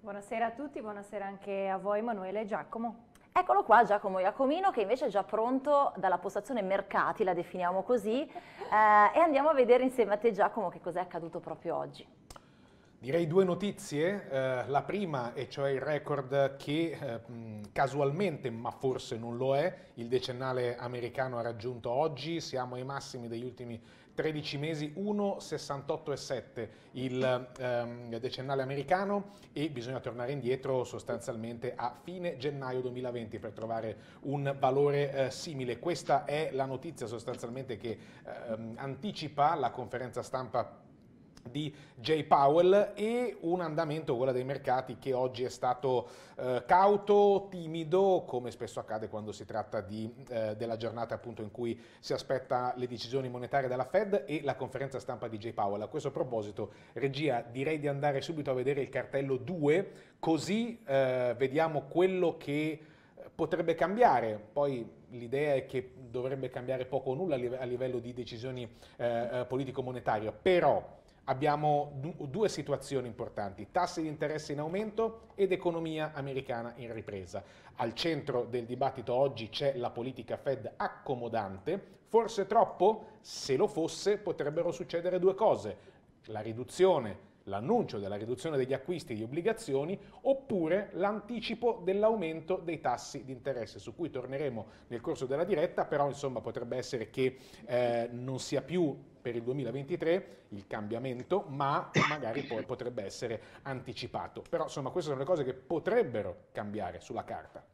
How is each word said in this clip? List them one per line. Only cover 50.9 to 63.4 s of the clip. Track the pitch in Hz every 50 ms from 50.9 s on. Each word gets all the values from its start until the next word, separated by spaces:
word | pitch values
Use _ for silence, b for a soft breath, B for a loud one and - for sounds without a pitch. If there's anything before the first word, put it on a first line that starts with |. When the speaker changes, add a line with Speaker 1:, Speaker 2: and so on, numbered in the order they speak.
| 107 117 117 113 117
Speaker 3:
appunto | 107 - 120 113 101 110
in | 104 98
cui | - 120 120 113 113 B B B B
si | B - 147
aspetta | 117 - - 139 127 127 - 131 123 123 127 123
le | 127 123 120
decisioni | 123 110 113 113 120 135 131 127
monetarie | 123 123 123 113 - 139 135 127
della | 127 131 123
Fed | 123 - 190 214 202 190 196 -
e | - 147 156 143
la | 139 127
conferenza | - 139 120 - 127 139 135 135 120
stampa | - - 123 113 120 120
di | 110 107
Jay | 104 117 107
Powell. | - 107 101 101 104 107
A |
questo | 104 - 156 139 139
proposito, | - - 165 127 120 113 107 104 101 - 110 98 B B B B B
regia, | 117 123 139 135 139 156 147 123 120 - 117
direi | 117 131 135 151 160 156
di | 143
andare | 147 143 139 143 147 139 135 127
subito | - 160 151 143 139
a | 131
vedere | 127 123 131 143 143
il | 135 135
cartello | - 131 120 - - 139 139 135 135
due, | 123 113 123 185 175 147 143 151 180 196 B B B B B B B
così, | - 165 165 156 - 135 196 220 233 240 233 - -
eh, | - 135 135 135 131 127 127 123 123 117 110
vediamo | 135 131 127 151 160 160 156 143 139
quello | - - 170 180 190 190 185 175 165 160 -
che | - - 143 151 156 156 156 151 B B B B B B B - - - _
potrebbe | -